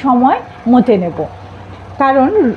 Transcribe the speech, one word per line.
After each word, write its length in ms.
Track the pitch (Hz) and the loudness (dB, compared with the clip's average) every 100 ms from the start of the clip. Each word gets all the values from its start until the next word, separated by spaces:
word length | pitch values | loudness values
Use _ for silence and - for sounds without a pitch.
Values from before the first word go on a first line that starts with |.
| 269 | 0
সময় 340 | 247 254 494 - - 233 | 2 2 0 -6 -8 2
মথে 220 | 247 247 202 | 2 4 2
নেব, 140 | 175 156 156 - - - - - - - | 0 -6 -10 -12 -20 -20 -20 -20 -14 -4
কারণ 280 | 269 269 269 427 262 | 0 2 2 2 0